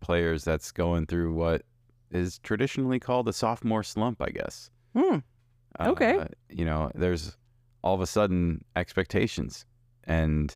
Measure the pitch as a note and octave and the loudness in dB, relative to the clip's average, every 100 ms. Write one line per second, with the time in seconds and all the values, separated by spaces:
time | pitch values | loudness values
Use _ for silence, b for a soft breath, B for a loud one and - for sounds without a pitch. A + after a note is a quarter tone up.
0 | - E2+ E2+ D#2+ D#2+ D#2+ - - E2+ E2+ | 0 2 2 0 0 -2 -2 -2 0 2
1 | D#2+ E2+ E2 D#2+ E2 D#2+ - _ _ _ | 0 0 0 0 2 0 -2 _ _ _
2 | - F2+ F2+ - - G#2+ C3+ - C3 B2+ | -6 -2 -2 -4 -4 -2 -2 0 0 -2
3 | - B2+ A2+ - A2+ A#2+ A#2+ A2 G#2 G#2+ | 0 0 0 0 -2 0 0 0 -2 -2
4 | A#2 A2+ - - G1+ - - _ _ A#3+ | -2 -2 -4 -4 -8 -8 -20 _ _ 2
5 | F#4 E3+ - _ _ _ _ - - F#4 | 2 2 -2 _ _ _ _ -4 0 2
6 | - G4 D#2+ - _ - E2 D#2 D#2 - | 2 2 -2 -10 _ -4 0 0 -2 -2
7 | F2+ F2 E2 - _ _ _ _ F#2 F#2+ | 0 0 -4 -14 _ _ _ _ 0 0
8 | F2+ G#2+ G#2 F2+ F2 D#2+ - F2+ F2+ - | 2 2 2 2 2 -2 -6 -6 -4 -2
9 | F#2 G2+ G#2+ - C2+ - - _ _ _ | 0 0 0 -2 -6 -8 -20 _ _ _
10 | - E2 D#2 D2+ D2 | -2 2 2 2 -2